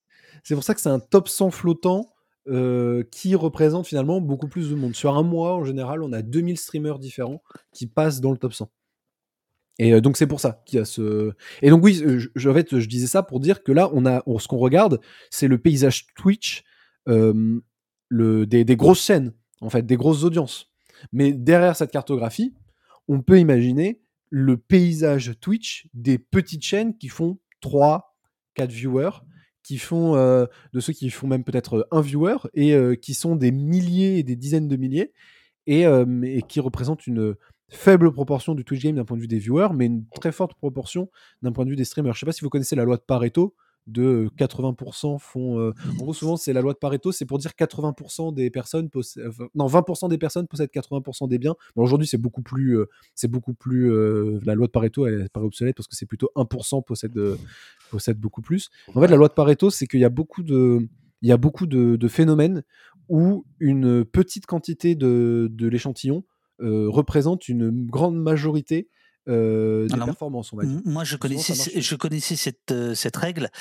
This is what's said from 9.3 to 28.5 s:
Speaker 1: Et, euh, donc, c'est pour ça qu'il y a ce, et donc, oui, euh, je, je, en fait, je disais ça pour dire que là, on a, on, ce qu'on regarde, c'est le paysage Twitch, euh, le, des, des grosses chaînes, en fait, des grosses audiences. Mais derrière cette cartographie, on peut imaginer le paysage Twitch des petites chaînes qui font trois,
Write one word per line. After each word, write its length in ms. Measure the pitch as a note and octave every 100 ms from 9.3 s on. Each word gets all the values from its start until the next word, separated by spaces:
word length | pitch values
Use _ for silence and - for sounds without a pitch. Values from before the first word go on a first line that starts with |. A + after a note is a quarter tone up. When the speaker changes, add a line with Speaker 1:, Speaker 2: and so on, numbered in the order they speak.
| _ _ _ _ -
Speaker 1:
Et, 140 | A#2
euh, 80 | A2+
donc, 160 | C3 C3
c'est 100 | D3
pour 140 | D3
ça 220 | B2+ A2
qu'il 140 | - B2
y 20 |
a 60 | G#2
ce, 460 | - G#2+ G#2+ G#2+ - - -
et 80 | C#3+
donc, 160 | E3
oui, 160 | G3+ F3
euh, 160 | D3+ B2
je, 100 | A#2
je, 140 | C3+ C3+
en 60 |
fait, 240 | D3 D#3+ B2+
je 100 | A2
disais 180 | B2 B2
ça 160 | F#3+
pour 160 | - C3
dire 240 | D3 G3
que 80 | -
là, 200 | C#3+ F3+
on 140 | C#3+ B2+
a, 160 | B2+
on, 140 | - A2+
ce 100 | -
qu'on 80 | B2+
regarde, 420 | B2+ D#3+ G#3+ B2 - - -
c'est 180 | - C3+
le 120 | B2
paysage 480 | E3 C#3 C3+ - -
Twitch, 500 | - F#3+ G#3 - - _ _ _ _ -
euh, 540 | A2+ A2 G#2+ A2+ A#2 - _ _ _ -
le, 380 | A#2 A2+ A2 G#2+
des, 180 | A#2+
des 120 | A#2 A#2
grosses 260 | D3 F#3
chaînes, 320 | - F3 B2 - _ -
en 80 | A2
fait, 160 | B2
des 120 | A#2 B2
grosses 280 | D3 D3+
audiences. 480 | E3+ E3 C3 - - _ _ _ -
Mais 200 | B2 C#3
derrière 440 | C#3 B2 F3 F3+ D#3
cette 140 | D3+
cartographie, 640 | C#3+ - C3 A2+ - B3 - _ _ _ _ -
on 120 | C#3
peut 180 | B2+ F#3
imaginer 600 | D#3+ B2 B2 C3+ F#3+ A#3 _ _ -
le 260 | C#3 C3+ A#2+
paysage 800 | - F#3 F3 D#3 D#3 C#3 A#2+ A2
Twitch 480 | F#3 A3 - - -
des 240 | A#2+ A#2+ B2+
petites 480 | - F#3+ - D#3
chaînes 320 | - G3+ A3+ A3
qui 120 | B2+
font 320 | - E3+ F#3+ _ _
trois, 560 | C#3 C#3+ D3 D#3+ - _ _ _ _